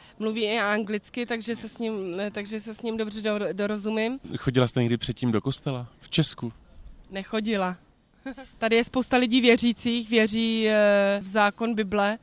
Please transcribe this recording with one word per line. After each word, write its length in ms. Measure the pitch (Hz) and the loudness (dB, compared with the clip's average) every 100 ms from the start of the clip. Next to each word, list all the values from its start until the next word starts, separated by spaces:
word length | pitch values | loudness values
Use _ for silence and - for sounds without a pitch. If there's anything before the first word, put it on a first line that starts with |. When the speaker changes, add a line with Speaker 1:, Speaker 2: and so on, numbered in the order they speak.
| - - | -20 -6
Speaker 1:
mluví 220 | 220 220 | -4 -2
i 160 | 208 226 | -2 0
anglicky, 680 | 202 208 208 208 - 247 | 0 0 -2 -6 -6 -8
takže 300 | 247 226 214 | -6 -6 -6
se 140 | 226 220 | -8 -10
s 80 | - | -6
ním, 420 | 226 214 190 180 | -6 -4 -6 -6
eh, 120 | 208 | -6
takže 280 | 208 202 220 | -6 -8 -10
se 140 | 226 | -10
s 80 | 214 | -8
ním 160 | 233 220 | -6 -4
dobře 240 | 214 214 | -6 -4
dor-, 320 | 214 208 180 | -2 -2 -2
dorozumím. 640 | 190 208 208 208 220 226 269 - - | -2 -2 -2 -2 -2 -2 -4 -8 -4
Speaker 2:
Chodila 300 | - 127 120 | 0 2 2
jste 120 | 127 | 2
někdy 180 | 117 117 | 0 0
předtím 340 | - - 123 | -2 -2 0
do 100 | 107 | 0
kostela? 460 | 135 - 147 127 120 _ | 0 -4 -6 -8 -10 _
V 100 | - | -4
Česku? 440 | - 151 - 117 - - - - - - | -2 -2 -4 -10 -12 -20 -20 -20 -20 -12
Speaker 1:
Nechodila. 640 | 190 190 220 214 202 180 180 _ _ _ _ | -10 -4 -4 0 0 -2 -4 _ _ _ _
<laughs> 320 | 269 269 254 - | -14 -14 -18 -4
Tady 180 | 226 | 2
je 80 | 226 | 4
spousta 340 | 247 262 233 247 | 4 0 2 2
lidí 240 | 247 254 | 4 6
věřících, 680 | 233 240 240 220 240 233 214 | 6 6 4 0 -2 -2 2
věří, 580 | 233 214 220 226 226 214 | 2 4 2 0 2 2
eh, 520 | 214 208 202 196 202 | 4 6 4 4 0
v 40 | 190 | -2
zákon 480 | 214 202 - 233 | 2 2 2 -2
Bible. 420 | 220 196 208 202 220 | -2 0 0 0 -2